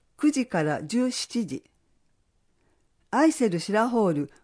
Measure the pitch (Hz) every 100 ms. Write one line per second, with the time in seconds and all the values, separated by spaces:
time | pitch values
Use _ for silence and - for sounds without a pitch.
0 | _ - 302 285 240 175 151 147 151 240
1 | 254 - - 240 185 131 _ _ _ _
2 | _ _ _ _ _ _ _ _ _ _
3 | - 233 311 - 233 170 - 208 240 233
4 | 196 147 139 _